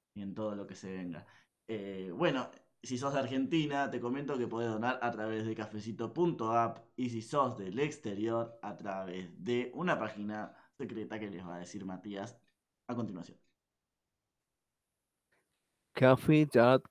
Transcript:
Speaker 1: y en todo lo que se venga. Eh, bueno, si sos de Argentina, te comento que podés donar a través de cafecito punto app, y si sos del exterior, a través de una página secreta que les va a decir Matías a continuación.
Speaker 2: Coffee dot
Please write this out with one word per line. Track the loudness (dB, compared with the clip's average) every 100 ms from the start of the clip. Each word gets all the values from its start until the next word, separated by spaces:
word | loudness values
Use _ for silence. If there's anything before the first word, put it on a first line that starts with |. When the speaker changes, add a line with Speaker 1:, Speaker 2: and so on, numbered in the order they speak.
| _ -10
Speaker 1:
y |
en | -8
todo | -4 -4 -6
lo | -10
que | -12
se | -10
venga. | -8 -8 -10 -14 -20 _ _ -10
Eh, | -8 -6 -8 -8
bueno, | 0 2 2 -4 -10 _ _
si | -8 -4
sos | 0
de | 0
Argentina, | 0 0 2 2 2 0 -2
te | -2
comento | -2 -4 -2 -2
que | -2
podés | -2 -2
donar | 0 -2 0
a | -2
través | -2 -4 -2 -4
de | -4
cafecito | -6 -8 -8 -6 -6
punto | 2 0 2 2
app, | 2 2 -2 -14 -6
y | -4
si | -4
sos | -2 0 0 0
del | -6 -2
exterior, | -2 -2 -8 -2 0 0 -2 -8
a | -12 -10
través | -6 -6 -6 -8 -10 -8
de | -2 0 0 -2
una | 0 0
página | -2 -6 -6 -6 -8 -12 -20 _
secreta | -8 -8 -8 -6
que | -8
les | -8 -10
va | -10
a |
decir | -10 -10 -10
Matías | -10 -8 -8 -10 -12 _ _ _ _ -8
a | -6
continuación. | -4 -8 -12 -18 _ _ _ _ _ _ _ _ _ _ _ _ _ _ _ _ _ _ _ _ _ _ _ _ _ 6
Speaker 2:
Coffee | 8 8 8 6 8
dot | 8 10 8 4